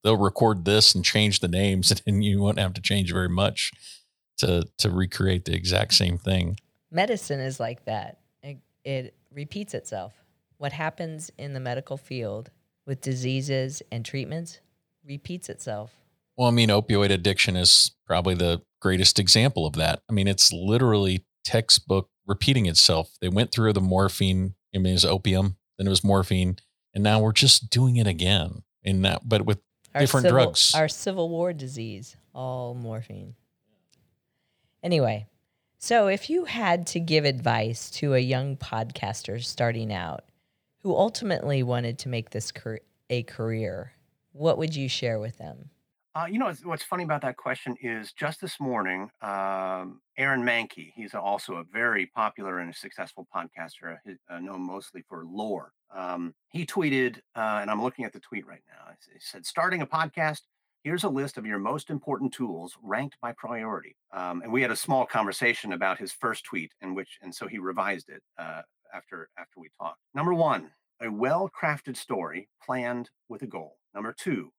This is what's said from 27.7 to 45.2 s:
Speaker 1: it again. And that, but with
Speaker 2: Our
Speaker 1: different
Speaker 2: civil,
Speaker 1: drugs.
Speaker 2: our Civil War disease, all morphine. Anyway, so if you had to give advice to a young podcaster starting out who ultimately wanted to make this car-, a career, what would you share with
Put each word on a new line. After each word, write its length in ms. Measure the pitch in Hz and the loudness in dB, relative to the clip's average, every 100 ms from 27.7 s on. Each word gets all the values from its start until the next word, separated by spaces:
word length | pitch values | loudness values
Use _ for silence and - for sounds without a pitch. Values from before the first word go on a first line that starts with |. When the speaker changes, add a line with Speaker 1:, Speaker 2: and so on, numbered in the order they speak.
| 120 131 120 | 2 4 4
Speaker 1:
it 100 | 104 | 2
again. 560 | 85 92 98 85 - - _ | 2 2 2 0 -6 -14 _
And 220 | 95 95 95 | 0 2 2
that, 160 | - | 0
but 220 | 117 110 98 | 2 2 2
with 140 | 101 _ _ _ | 0 _ _ _
Speaker 2:
Our 80 | 139 | 0
Speaker 1:
different 240 | 139 135 131 | 2 4 6
Speaker 2:
civil, 180 | 127 | 6
Speaker 1:
drugs. 300 | 123 170 - 156 | 6 4 4 4
Speaker 2:
our 120 | 156 | 2
Civil 400 | - - 190 165 | 0 -4 -2 -2
War 240 | 165 180 | 0 -2
disease, 640 | 160 131 135 113 98 131 - _ | -4 -8 -8 -10 -10 -14 -20 _
all 400 | 131 127 127 123 | -10 -8 -6 -8
morphine. 640 | 120 117 113 113 98 95 117 _ _ _ _ _ _ _ _ _ _ _ _ _ _ | -8 -8 -8 -10 -14 -16 -18 _ _ _ _ _ _ _ _ _ _ _ _ _ _
Anyway, 440 | 175 170 123 104 107 _ _ _ _ _ | 0 2 4 0 -6 _ _ _ _ _
so 300 | - 233 202 | 0 4 4
if 220 | 196 - | 2 0
you 160 | 330 339 | -2 -2
had 420 | 233 202 175 170 | -2 0 0 0
to 120 | 170 | -4
give 260 | 170 156 147 | 0 2 2
advice 640 | 131 117 113 110 117 - | 0 0 0 0 -4 -8
to 220 | - 147 | -4 2
a 60 | 131 | 2
young 360 | 127 127 139 131 | 2 0 -2 -6
podcaster 880 | - 110 113 - 101 107 - 107 | -6 -6 -6 -6 -6 -6 -8 -8
starting 480 | 123 - 120 117 110 | -8 -2 -2 -2 -4
out 320 | 98 85 71 - _ _ _ _ _ | -6 -6 -10 -14 _ _ _ _ _
who 160 | 196 - | -2 2
ultimately 640 | 208 - 220 170 135 139 | 2 0 -4 -2 0 0
wanted 380 | 123 120 117 123 | 0 -2 -2 -6
to 100 | 131 | -6
make 220 | 120 110 | -6 -6
this 200 | 110 - | -8 -8
car-, 280 | - - 110 - _ - | -10 -10 -12 -14 _ -6
a 140 | 123 | -4
career, 680 | 120 - 113 113 98 90 110 - _ _ _ | -4 -6 -4 -4 -6 -8 -12 -18 _ _ _
what 260 | - 160 - | -2 0 0
would 180 | 160 156 | -2 -4
you 120 | 135 | -4
share 320 | - 120 | -4 -2
with 180 | 110 | -4